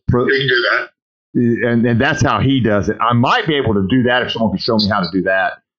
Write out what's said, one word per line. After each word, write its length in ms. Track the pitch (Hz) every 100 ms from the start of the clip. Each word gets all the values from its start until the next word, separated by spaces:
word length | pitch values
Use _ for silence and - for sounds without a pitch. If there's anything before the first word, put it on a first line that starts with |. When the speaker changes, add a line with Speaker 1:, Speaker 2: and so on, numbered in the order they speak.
| -
Speaker 1:
Pro-, 200 | 123 127
Speaker 2:
You 100 | 135
can 100 | 139
do 180 | 123 104
that. 1000 | 120 123 _ _ _ _ 131 120 107 117
Speaker 1:
and, 180 | 117 120
and 140 | 117
that's 220 | 139 156
how 160 | 131 107
he 200 | 131 135
does 280 | 113 104 92
it. 80 | -
I 120 | 113
might 320 | 120 139 240 -
be 100 | 143
able 180 | 120
to 120 | 101 95
do 140 | 131
that 180 | 123 123
if 80 | 101
someone 200 | 117 110
can 60 | 92
show 160 | - 110
me 120 | 101
how 120 | 104
to 80 | 87
do 100 | 95
that. 320 | 92 95 90 - _